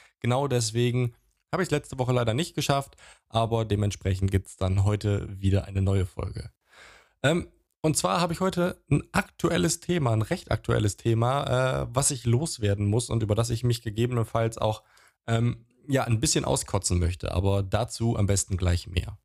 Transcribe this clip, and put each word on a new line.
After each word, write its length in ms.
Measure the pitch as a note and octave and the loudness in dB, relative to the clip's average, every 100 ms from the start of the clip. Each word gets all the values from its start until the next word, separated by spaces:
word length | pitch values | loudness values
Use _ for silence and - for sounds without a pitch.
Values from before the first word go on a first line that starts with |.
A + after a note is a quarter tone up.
| - _ | -20 _
genau 280 | A#2 B2+ C#3+ | -2 0 0
deswegen 680 | B2 A2 A2+ B2 B2 A#2+ - _ _ _ | 0 0 0 0 0 -2 -6 _ _ _
habe 100 | D#3+ | -2
ich's 100 | F3+ | 0
letzte 280 | D3+ - C3 | -2 -2 -4
Woche 120 | B2 | 0
leider 220 | B2 A2+ | 2 2
nicht 220 | A2+ F3 - | 0 -2 -2
geschafft, 420 | - C#3 C3+ - - - _ | 0 0 -2 -12 -20 -20 _
aber 340 | A2 A2+ A2+ | 0 2 0
dementsprechend 680 | G#2+ G#2 G#2 - F#2+ F#2+ F#2+ | 0 0 0 0 -2 0 0
gibt's 260 | F#2+ - - | 0 -4 -4
dann 260 | F#2+ G2 | 0 2
heute 560 | G2+ G#2 G#2+ G2+ F2+ F#2+ | 2 2 0 -2 -4 -2
wieder 260 | G2 F#2+ G2+ | 2 2 0
eine 180 | G2 | -2
neue 240 | G2 G2 F2+ | 0 0 -2
Folge. 440 | - - - - _ _ - - - _ _ | -6 -8 -8 -12 _ _ -20 -20 -20 _ _
Ähm, 260 | C3+ E3+ - _ _ _ | 0 0 -2 _ _ _
und 140 | D#3 C#3+ | -2 0
zwar 240 | F3+ F#3 | 0 0
habe 140 | F3 | 0
ich 80 | E3 | 0
heute 420 | F#3+ F3 F3 - - | -2 0 -2 -4 -2
ein 140 | C#3+ - | -2 0
aktuelles 680 | - - - E3 E3+ F3 - | -4 -4 -2 0 2 0 -2
Thema, 320 | - F3 C3 | -2 0 2
ein 120 | G#2+ | 0
recht 280 | - F#3 - | 0 -4 -4
aktuelles 460 | A2+ - A#2 G#2 - | -4 0 0 0 -2
Thema, 840 | A#2 A2+ A#2+ C#3 C#3+ B2 C3 C3+ | 0 2 0 0 0 0 0 -2
äh, 40 | C3 | -2
was 160 | A#2+ C#3 | -2 -2
ich 140 | C3+ A#2+ | 0 0
loswerden 640 | A#2+ E3 - G#2 G2+ G#2 | 0 0 -2 -2 0 0
muss 240 | A2 A#2 | 0 0
und 120 | A#2 | -2
über 120 | G#2 G#2+ | 0 0
das 160 | A#2 | 0
ich 120 | A#2 | -2
mich 200 | B2 A#2 | -2 -2
gegebenenfalls 760 | A2 G2+ A#2+ A#2+ A2 A#2 A2+ - | -4 -2 0 0 -2 0 -2 0
auch, 260 | A2 G#2+ - _ _ _ - | -2 -2 -10 _ _ _ -2
ähm, 400 | A#2 A#2+ A#2 - _ - | 0 0 -2 -10 _ 0
ja, 180 | C3+ A#2+ | 0 2
ein 140 | A2 | 2
bisschen 240 | D#3 D#3 | 2 0
auskotzen 540 | - C3 - G2+ - F2 | 0 -2 0 -2 0 2
möchte. 360 | E2+ F2+ - | 2 0 -4
Aber 280 | F2 G2 G2 | 0 2 2
dazu 560 | F#2+ G#2 B2 - A#2 A2+ | 0 -2 -2 -2 0 2
am 80 | G2 | 2
besten 320 | G2 - F#2 | 0 0 0
gleich 300 | F2+ F2 - | 2 0 -2
mehr. 320 | F2+ - G2+ | -4 -4 -8